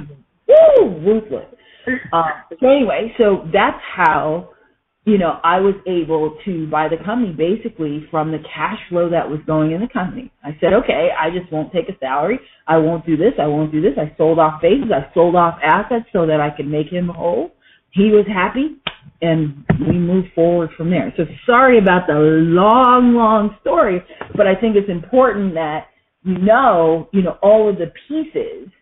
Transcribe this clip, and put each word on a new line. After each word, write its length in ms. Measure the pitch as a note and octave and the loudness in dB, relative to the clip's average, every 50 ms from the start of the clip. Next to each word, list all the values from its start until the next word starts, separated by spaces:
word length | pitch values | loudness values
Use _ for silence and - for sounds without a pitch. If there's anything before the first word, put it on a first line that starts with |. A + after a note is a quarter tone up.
| D#3 D3 - - _ _ _ _ _ - | -2 -8 -16 -20 _ _ _ _ _ 4
woo, 500 | B4 D#5 D#5+ D#5 D5 C5 G4+ - F#3 D#3 | 6 8 8 8 6 6 4 2 0 -2
ruthless. 460 | D3+ F#3+ A3 A3 G#3+ - C3 A2+ - - - _ _ _ _ _ _ B3 B3+ C4 - - - | 0 0 0 0 0 -4 -8 -10 -10 -14 -20 _ _ _ _ _ _ -8 -8 -8 -6 -4 -2
Uh, 100 | E3 E3 D#3+ D3+ - - _ E3+ E3 | -2 -2 -2 -4 -10 -14 _ -6 0
so 60 | - B3+ | 2 4
anyway, 460 | C#4 C#4+ C4 G3+ D3+ D3 G3+ A3+ - - | 4 4 2 0 -2 -2 -4 -6 -2 0
so 260 | A#3 G#3 G3 F3 - D#3+ D#3+ | 2 2 2 0 -2 -2 0
that's 280 | F#3+ G#3 B3+ - - - - - | 0 0 0 -2 -6 -12 -10 -4
how, 540 | - F3+ - - - - D#3 D#3 E3+ F3+ - _ _ _ _ _ _ _ _ _ _ _ | 0 0 2 2 0 -2 -4 -4 -6 -8 -12 _ _ _ _ _ _ _ _ _ _ _
you 140 | G#3 G#3+ G3 | 0 0 2
know, 200 | F3+ D#3+ C#3+ - - | 0 -2 -4 -2 0
I 160 | E3 F3 F#3 | 0 0 2
was 140 | F#3+ G3+ F#3+ F#3+ - | 2 0 -2 -2 -6
able 500 | F3+ F#3 F3 E3 C#3+ D#3+ D#3 D#3 D#3 D#3 - - | -6 -4 -4 -2 -2 -2 -2 -2 -4 -6 -8 -10
to 240 | G#3 F#3 E3 D#3+ D#3 | -8 -8 -6 -6 -4
buy 200 | D#3 D3+ D#3 D#3 | -4 -4 -2 -2
the 80 | E3 D#3+ - | -4 -6 -6
company 280 | F#3+ A3 B3 B3 G3 D#3+ | -6 -4 -4 -4 -4 -4
basically 760 | C#3+ D#3 E3+ G3 A3+ - A#3 - - D#3+ D3+ C#3+ D3+ D3+ - | -2 -2 -2 -2 -4 -6 -8 -10 -8 -6 -6 -6 -8 -10 -6
from 220 | - D#3+ D3+ D#3 D#3+ | -4 -4 -4 -4 -6
the 60 | D3+ D3+ - - | -8 -10 -12 -10
cash 240 | D#3 D#3 F3 G3+ G#3 - - | -8 -8 -8 -8 -10 -10 -6
flow 200 | F3 F3 F3 E3+ | -2 -2 -2 0
that 180 | E3+ E3 - - | -2 -2 -4 -4
was 100 | C#3+ D3+ - | -6 -8 -6
going 240 | - D#3 D#3 D#3 D#3 D#3+ | -4 -2 0 0 0 -2
in 80 | E3+ | -4
the 80 | G#3+ B3 | -6 -6
company. 440 | - F#3 F3+ F3 - - - - - _ - | -6 -6 -6 -6 -8 -12 -14 -16 -20 _ -16
I 120 | C#3+ D3+ D3+ | -16 -8 -4
said, 120 | - E3+ F3+ | -2 0 2
"Okay, 360 | A3 B3+ - - C#3+ D#3+ F3+ - - | 2 0 0 -2 0 0 -2 -2 -2
I 120 | D#3 D#3+ | -4 -4
just 200 | F3 F3+ F3+ - D#3 | -4 -6 -8 -8 -8
won't 200 | D#3 D3+ - - | -8 -8 -6 -6
take 160 | F3 E3 - | -6 -6 -6
a 80 | F#3+ - | -8 -10
salary. 420 | - C3 C3 C#3+ D3 F3+ A3+ C4 - _ _ _ _ | -8 -6 -4 -4 -2 -2 -4 -6 -8 _ _ _ _
I 100 | - D#3 E3 | 0 0 2
won't 280 | D#3 D#3 E3+ E3+ D#3+ | 2 0 -2 -4 -4
do 100 | E3+ D#3+ | -2 -2
this. 180 | C#3+ E3 A3+ C#4 - | 0 0 0 0 0
I 60 | D3+ | -2
won't 240 | D3+ D3 D3+ D#3 D3+ D#3 | -2 -2 -2 -2 -2 -2
do 80 | D3+ | -2
this." 120 | D#3+ G#3+ C#3+ | -2 -2 -2
I 180 | D#3+ D#3 D3 - - | -2 -6 -8 -4 -2
sold 200 | E3 D#3 E3 D#3+ | 0 2 2 2
off 200 | D#3+ D#3 D#3 D#3 | 2 0 0 0
bases. 300 | E3 E3+ G3 C#4+ C#4 A#3 F#3+ | 0 0 0 0 0 -2 -2
I 200 | - C#3+ - - | -4 -4 -2 0
sold 220 | F3 E3+ F3 E3+ | 2 2 2 4
off 220 | F3+ E3+ E3+ E3 - - | 2 2 2 0 -2 0
assets 440 | D3+ D#3 F#3 G#3 - B3 A#3 A3+ - - | 0 0 0 0 -2 -4 -6 -6 -4 -4
so 140 | G3+ E3 | -2 0
that 140 | D#3+ D#3 D3+ | 0 0 0
I 100 | D3 D3+ D3 | -2 -4 -6
could 100 | - D3 | -8 -8
make 220 | C#3+ D3+ D3+ D#3 D3+ | -6 -4 -6 -6 -6
him 200 | F#3 F3+ F3+ F3 | -6 -6 -6 -6
whole. 440 | E3+ - - E3+ F3 - D#4 F4+ - _ _ _ _ _ _ _ - | -6 -6 -4 -4 -4 -4 -6 -8 -10 _ _ _ _ _ _ _ -2
He 180 | F#3 G3 A3 | 0 2 4
was 160 | G#3+ G#3 G3+ | 4 4 2
happy, 500 | G3+ A3 F#3 F3+ G3 - B3+ C#4 D#4 D4 - _ - - - _ - - _ - | 2 -2 -2 -2 -2 -2 -4 -6 -6 -8 -10 _ -16 -16 -16 _ -20 -12 _ -2
and 420 | E3+ D#3+ D#3+ D#3 D3 C#3 C#3+ - - - - - - | -2 0 0 -2 -4 -6 -6 -4 -4 -2 -2 -2 -2
we 40 | D#3+ | 0
moved 320 | F3+ F3 E3+ F3+ F#3+ F3+ - - | 0 0 0 0 -2 -2 -2 0
forward 360 | - E3 E3+ F3 F3 E3+ D#3+ - | 0 2 2 2 0 -2 -4 -6
from 140 | - E3 E3 | -6 -4 -2
there. 220 | F3+ E3 - - - | -2 -2 -2 -4 -4
So 80 | - E3+ D3 - - - | -6 -6 -6 -8 -6 -2
sorry 320 | - A#3+ A#3+ C4 C4 B3 A3+ | 2 4 4 6 6 6 6
about 300 | G3 F#3+ F3+ F3+ F3+ - | 6 4 2 2 0 0
the 60 | D3 D3 | 0 2
long, 960 | D3+ D#3 D#3+ D#3+ D#3+ E3 E3 F3+ F#3+ G#3 A3 B3 C4 B3 B3 B3 B3 A#3+ A#3+ | 4 4 4 4 2 2 2 4 4 4 4 4 4 4 4 4 4 4 4
long 420 | A#3+ A#3 A3 A3 G#3+ G#3 G#3 G#3 - | 4 2 2 2 2 0 -2 -6 -6
story, 420 | - - - E4+ D4+ A3 F#3 F3+ - - - - - - - | -6 -2 0 0 2 0 0 -4 -6 -10 -16 -18 -16 -6 -2
but 100 | F#3+ G#3 G3 | 0 0 2
I 80 | F#3+ F#3+ | 2 0
think 140 | A#3 A3+ G#3+ | 0 0 0
it's 140 | G3+ G3 G3+ | 0 0 0
important 640 | F3+ F3 D#3+ - - C4 B3+ A#3+ G3+ G#3 G3+ F#3+ E3 | -4 -8 -6 -2 2 2 2 2 2 -2 -4 -4 -4
that 320 | D#3+ D#3+ D3+ D3+ D#3 - - _ _ _ _ _ _ - | -4 -6 -6 -6 -8 -10 -12 _ _ _ _ _ _ -6
you 120 | F3+ F#3 F3+ | -6 -4 0
know, 720 | F#3 G3+ A3 B3 C4+ B3 G3+ E3+ E3 D#3+ D#3+ E3 D#3 - - | 2 2 2 4 4 2 2 2 2 2 0 0 -4 -4 -2
you 100 | G3 F#3 | -2 -2
know, 160 | E3+ D3+ - | -2 -2 0
all 280 | - G3+ G#3+ A3 G#3+ G#3+ | 2 4 4 4 4 2
of 60 | G3 E3+ | -2 -4
the 140 | E3+ D#3+ - - - - | -6 -10 -10 -14 -14 -10
pieces 600 | D4 D#4 D#4 D#4 - D3 - - D#2 F2+ A#2+ F#3+ - _ | -8 -8 -8 -6 -6 -8 -8 -8 -10 -14 -18 -20 -20 _